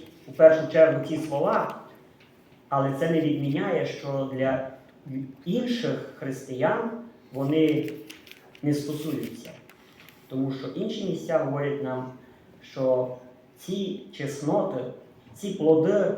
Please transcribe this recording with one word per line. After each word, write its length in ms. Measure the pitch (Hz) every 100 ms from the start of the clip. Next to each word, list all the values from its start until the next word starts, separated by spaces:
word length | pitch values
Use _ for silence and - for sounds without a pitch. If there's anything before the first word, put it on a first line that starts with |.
| - - -
у 40 |
першу 400 | 135 160 156 151
чергу 320 | 165 160 143 139
ці 80 | 151
слова, 640 | - 139 180 214 - - - - - - - - _ - -
але 260 | 139 135 -
це 120 | 165
не 100 | 165
відміняє, 640 | 151 139 139 151 190 120 -
що 440 | - 139 139 131
для 360 | 131 131 131 - - - - - 131 135 -
інших 720 | 175 226 - 240 151 127 - -
християн 720 | 135 127 - 127 214 226 233 - - - -
вони 580 | 131 139 156 156 151 - - - - - - - -
не 120 | 147
стосуються. 760 | 147 151 151 160 127 117 - - - - - - - - - -
Тому 240 | 131 135
що 160 | 135 -
інші 360 | 160 220 208
місця 340 | 190 151 - 160
говорять 460 | 139 139 143 139
нам, 280 | 131 127 127 - - - - -
що 540 | - 139 131 127 127 - - - - -
ці 420 | - 202 185 - -
чесноти, 680 | - 139 - 147 196 - - - - - - -
ці 160 | - 196
плоди 540 | 165 156 160 165 208 180